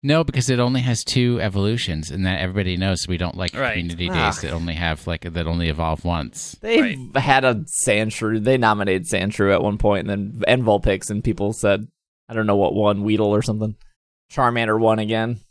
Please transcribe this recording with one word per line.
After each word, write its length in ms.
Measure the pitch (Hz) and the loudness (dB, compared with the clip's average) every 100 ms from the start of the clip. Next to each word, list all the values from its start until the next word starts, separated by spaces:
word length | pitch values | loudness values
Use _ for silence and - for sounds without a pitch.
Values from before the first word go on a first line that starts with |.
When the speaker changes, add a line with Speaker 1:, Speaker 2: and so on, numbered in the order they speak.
Speaker 1:
No, 220 | 135 156 | 2 2
because 240 | 156 135 123 | 2 0 0
it 100 | 123 | 2
only 200 | 123 131 | 2 2
has 240 | 123 117 | 0 -2
two 340 | - - 123 120 | 0 0 2 2
evolutions, 680 | 107 101 101 120 - 78 78 | 0 0 0 0 -2 -6 -6
and 140 | 78 | -2
that 160 | 95 92 | -2 0
everybody 380 | 90 95 92 90 | -2 -2 -2 0
knows 280 | 95 92 - | 0 -2 -2
we 120 | 87 | -2
don't 180 | 87 - | -4 -4
like 160 | 90 | -6
Speaker 2:
Right. 180 | - 131 | -2 -4
Speaker 1:
Community 340 | 104 85 85 87 | -2 -6 -4 -2
Speaker 3:
Ah. 200 | - 107 | 0 0
Speaker 1:
Days 100 | 92 | -2
that 120 | 78 | -6
only 200 | 85 85 | -4 -4
have, 340 | 80 85 78 - | -4 -2 -4 -6
like, 240 | 82 87 | -8 -6
that 160 | 82 82 | -6 -2
only 220 | 85 85 | -2 -2
evolve 380 | 76 82 80 87 | -2 -2 -2 -2
once. 500 | 85 67 - - - | -2 -4 -10 -14 -12
Speaker 3:
They 180 | 214 233 | 0 2
Speaker 2:
Right. 360 | 277 143 123 139 | 2 -4 -4 -2
Speaker 3:
had 280 | 135 135 | 4 4
a 200 | 131 113 156 - - | 4 0 -4 -4 0
Sandshrew. 560 | 104 110 - 110 110 | 2 0 -4 -2 0
They 140 | 107 131 | 2 4
nominated 500 | 113 107 101 95 82 | 4 2 2 0 0
Sandshrew 460 | 98 95 - 98 | -2 -2 0 2
at 100 | 95 | 4
one 140 | 104 104 | 2 0
point, 320 | 104 101 87 | 2 2 -2
and 320 | 101 101 110 | -4 -6 -4
then, 20 | - | 2
and 140 | 127 | 2
Vulpix, 480 | 113 101 107 98 - | 4 2 2 0 -2
and 120 | 104 | -2
people 300 | 113 98 101 | -2 -2 -2
said, 340 | 110 104 98 107 _ _ _ _ | 0 0 0 -2 _ _ _ _
"I 40 | |
don't 120 | 113 107 | -4 2
know 100 | 101 | 2
what 160 | 95 | 2
won, 280 | 98 104 101 | 2 2 2
Weedle 220 | 101 107 104 | 0 2 2
or 140 | 104 | 2
something." 320 | 107 107 107 107 - _ _ _ _ | 0 -2 -4 -6 -16 _ _ _ _
Charmander 480 | - 127 120 113 110 | 0 2 2 0 4
won 180 | 113 110 | 4 2
again. 400 | 107 113 113 117 _ | 0 -2 -2 -6 _